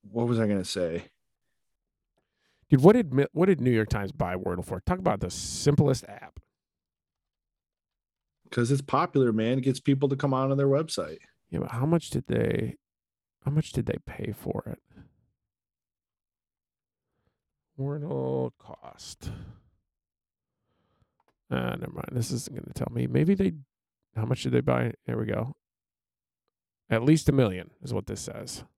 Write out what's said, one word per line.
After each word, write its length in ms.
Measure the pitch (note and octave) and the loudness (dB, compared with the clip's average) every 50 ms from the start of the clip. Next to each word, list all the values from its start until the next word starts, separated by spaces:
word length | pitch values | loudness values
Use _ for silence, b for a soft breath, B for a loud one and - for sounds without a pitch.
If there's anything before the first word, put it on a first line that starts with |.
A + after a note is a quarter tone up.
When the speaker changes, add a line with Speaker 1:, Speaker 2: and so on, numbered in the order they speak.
| _ G2+ | _ -6
Speaker 1:
what 180 | G2+ A#2 A#2+ A#2+ | -4 -2 0 2
was 100 | A#2+ A2+ | 2 2
I 80 | A2 | 2
gonna 160 | G#2 G#2 G2 F2+ | 2 0 0 -2
say? 420 | - - F#2+ F2+ E2 E2 E2+ - - _ _ _ _ _ _ _ _ _ _ _ _ _ _ _ _ _ _ _ _ _ _ _ _ _ _ _ _ _ _ _ _ | -4 -4 -2 -2 -2 -2 -6 -8 -10 _ _ _ _ _ _ _ _ _ _ _ _ _ _ _ _ _ _ _ _ _ _ _ _ _ _ _ _ _ _ _ _
Speaker 2:
Dude, 120 | D3 C3 | 6 10
what 120 | C3 F3+ A3 | 10 10 10
did 200 | B3 A3 C#3+ B2+ | 8 4 2 2
Mi-, 120 | C3+ C#3 - _ | 0 0 0 _
what 140 | D#3 F3+ | 2 4
did 120 | G3 F#3+ C#3 | 4 4 4
New 120 | A#2+ B2+ | 4 4
York 180 | B2 A2 G#2+ - | 4 4 2 0
Times 240 | - G#2+ G2+ F#2+ - | -2 -2 -2 -6 -4
buy 220 | - G2 F2 F#2 | -2 -2 -2 -2
Wordle 280 | F#2 F#2+ F#2+ F2 F2 - | -4 -2 -4 -4 -4 -4
for? 160 | - F#3+ F#2 | -6 -8 -6
Talk 200 | _ - F3+ F#3 | _ -2 -2 0
about 200 | F#3 E3+ G#2+ G2 | 0 -2 0 0
the 100 | G#2+ - | -4 -6
simplest 760 | - - - - - - - D3 C#3+ - D#3 C#3 C3+ A#2+ - | -6 -8 -8 -8 -8 0 2 4 4 6 4 4 2 0 -4
app. 320 | - G2+ - - - _ - _ _ _ _ _ _ _ _ _ _ _ _ _ _ _ _ _ _ _ _ _ _ _ _ _ _ _ _ _ _ _ _ _ _ _ _ _ _ _ _ _ _ | -12 -18 -18 -18 -20 _ -20 _ _ _ _ _ _ _ _ _ _ _ _ _ _ _ _ _ _ _ _ _ _ _ _ _ _ _ _ _ _ _ _ _ _ _ _ _ _ _ _ _ _
Speaker 1:
'Cause 200 | - B2+ A#2+ A#2 | 0 0 2 2
it's 100 | C#3 C3+ | 2 0
popular, 520 | C#3 - - C#3 E3 - - C#3+ C3 A#2+ G#2+ | 0 0 0 0 0 2 2 2 4 4 4
man. 240 | A2 A2 A#2 B2+ | 2 2 2 0
It 40 | C3+ | 2
gets 180 | B2 C3+ C3 - | 2 0 0 0
people 260 | _ - C#3 C3+ C#3+ C#3 | _ 0 2 2 2 0
to 60 | C#3 | 0
come 180 | C3+ - C#3+ C3 | 0 0 0 0
onto 220 | C3 C3+ C3+ C#3 | 0 0 0 2
their 120 | C#3 C#3 C#3 | 2 2 2
website. 480 | C3+ D3 D#3+ D#3 - - E2 D2+ D#2+ - _ _ _ _ _ _ | 2 0 0 -2 -6 -6 -6 -8 -10 -16 _ _ _ _ _ _
Speaker 2:
Yeah, 100 | - - | -6 -6
but 120 | - - | -4 -4
how 140 | A#2 A#2 C3 | -4 -2 0
much 260 | D#3 E3 E3 - - | 2 2 0 0 -2
did 160 | - C3+ B2 | -6 -6 -2
they, 500 | - A#2+ A2+ A2+ - - B2 A2+ - - _ _ _ _ _ _ _ _ _ _ _ _ _ _ | 0 0 0 0 0 0 -2 -2 -4 -8 _ _ _ _ _ _ _ _ _ _ _ _ _ _
how 80 | C#3 | 0
much 220 | C#3+ D#3 - - - | 0 0 -2 -2 -4
did 140 | - A2+ | -4 -2
they 100 | A#2 - - _ | -2 -4 -6 _
pay 260 | - - - G2+ A2 | -14 -10 -8 -8 -8
for 320 | G#2+ - - - - - - | -8 -8 -8 -6 -6 -6 -6
it? 360 | A2+ - - _ b b b b b b b b b _ _ _ _ _ _ _ _ _ _ _ _ _ _ _ _ _ _ _ _ _ _ _ _ _ _ _ _ _ _ _ _ _ _ _ _ _ _ _ _ _ _ _ _ _ _ _ _ _ | -10 -14 -14 _ b b b b b b b b b _ _ _ _ _ _ _ _ _ _ _ _ _ _ _ _ _ _ _ _ _ _ _ _ _ _ _ _ _ _ _ _ _ _ _ _ _ _ _ _ _ _ _ _ _ _ _ _ _
Wordle 760 | D3 C3+ C#3 C#3+ D3+ C#3+ E3+ C#3+ C3+ C3 C3 C3 C3 B2+ B2 _ | -8 -6 -6 -6 -6 -6 -6 -6 -4 -4 -2 -2 -2 -4 -4 _
cost. 760 | _ - - - _ - B1 - - - - - _ - B B B B B B B B B B _ _ _ _ _ _ _ _ _ _ _ _ _ _ _ _ _ _ _ _ _ _ _ _ _ _ _ _ _ _ _ _ _ _ _ | _ -20 -20 -20 _ -18 -20 -20 -18 -18 -18 -18 _ -12 B B B B B B B B B B _ _ _ _ _ _ _ _ _ _ _ _ _ _ _ _ _ _ _ _ _ _ _ _ _ _ _ _ _ _ _ _ _ _ _
Uh, 240 | - - B1 - - | -4 -2 -2 -4 -4
never 160 | - - - | -6 -8 -10
mind. 180 | - - - - - | -10 -10 -10 -6 -4
This 180 | B2 A#2 - | -4 -4 -2
isn't 240 | - A#2 - - - | -4 -6 -8 -8 -12
gonna 160 | - - - - | -12 -12 -12 -8
tell 140 | - B2 - A#2 | -6 -6 -4 -2
me. 120 | A#2+ B2 | -4 -4
Maybe 300 | C3 B2 C3 D3+ E3+ G3+ | 0 2 2 4 4 4
they, 160 | F#3+ G3 F#3 E3 D3+ C3+ _ _ _ _ _ _ _ _ _ _ | 2 2 -2 -2 -4 -18 _ _ _ _ _ _ _ _ _ _
how 100 | A2 A2 | -6 -2
much 180 | A#2+ B2+ - - | -2 -2 -2 -2
did 100 | C3 B2 | 0 0
they 80 | B2 | 2
buy? 320 | B2+ B2+ B2+ B2 A#2+ A#2 A2+ _ _ | 2 2 0 2 0 -2 -4 _ _
There 120 | - A#2+ | -6 -4
we 80 | A2+ A2+ | -4 -2
go. 300 | A2 A2 - A#2 C3 D#3 _ _ _ _ _ _ _ _ _ _ _ _ _ _ _ _ _ _ _ _ _ _ _ _ _ _ _ | -2 -2 -2 -4 -6 -8 _ _ _ _ _ _ _ _ _ _ _ _ _ _ _ _ _ _ _ _ _ _ _ _ _ _ _
At 140 | - A2+ A#2+ | 0 2 6
least 240 | C#3+ D#3+ D#3 - | 6 6 6 6
a 60 | - C#3+ | 4 4
million 380 | C3+ B2+ G#2+ F2+ F2+ F2 - _ _ - | 6 4 4 2 -4 -8 -12 _ _ -8
is 100 | C3+ A#2 | -4 -4
what 140 | G2+ G2 | -4 -4
this 140 | - G#2 G2+ | -4 -8 -8
says. 420 | - - - - G#2 - - - - _ _ | -8 -10 -10 -10 -12 -12 -12 -14 -16 _ _